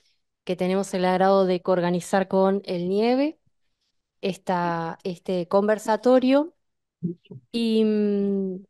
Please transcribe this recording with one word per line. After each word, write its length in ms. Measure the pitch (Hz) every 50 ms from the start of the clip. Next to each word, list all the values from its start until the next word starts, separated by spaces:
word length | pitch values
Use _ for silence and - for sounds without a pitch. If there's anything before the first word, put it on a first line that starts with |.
| _ _ _ _ _ _ _ _ -
que 120 | - 180
tenemos 360 | 175 185 180 185 196 196 - -
el 100 | 185 180
agrado 420 | 185 185 180 190 190 196 196 190
de 160 | 185 185 170 -
coorganizar 640 | - 185 180 170 175 175 175 - - - 196 190 190
con 340 | - 190 190 196 196 202 196
el 240 | - 190 175 175 180
nieve 500 | 196 202 220 240 254 262 285 302 330 _ _ _ _ _ _ _ _ _ _ _ _ _ _ _ _ _
esta, 800 | - 196 175 - - - 185 175 175 175 170 165 165 165 - - -
este 440 | 196 175 165 _ - 185 180 170 -
conversatorio. 1080 | - 202 208 208 214 202 - 226 220 214 - 247 254 254 247 254 269 285 302 349 - _ _ _ _ _ _ _ _ _ - 170 175 - _ - 190 - - _ -
Y, 320 | 233 233 226 220 220 220
mm, 800 | 214 214 214 208 208 202 202 202 202 196 196 196 190 185 185 196 _